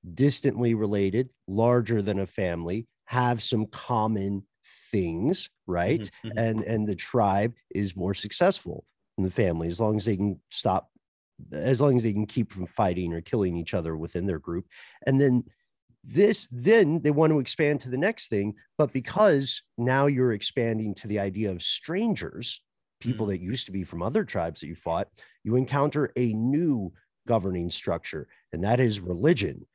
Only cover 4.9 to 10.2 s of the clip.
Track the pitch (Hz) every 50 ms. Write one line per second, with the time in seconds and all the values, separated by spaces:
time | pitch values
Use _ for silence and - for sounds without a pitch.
4.9 | - 101 92 85 80 85 104 143 190 - - - _ _ _ - 90 85 87 95
5.9 | - - 107 98 - - - 110 107 117 117 113 110 107 - - 117 107 107 104
6.9 | 98 87 - - - 120 107 101 95 101 104 117 117 _ _ _ - 95 101 95
7.9 | 87 95 87 95 196 - - 208 - - - 196 190 - - 87 - - _ _
8.9 | _ _ _ _ _ - 95 92 - - 107 90 82 82 82 85 85 - 117 107
9.9 | 107 107 95 117 104 92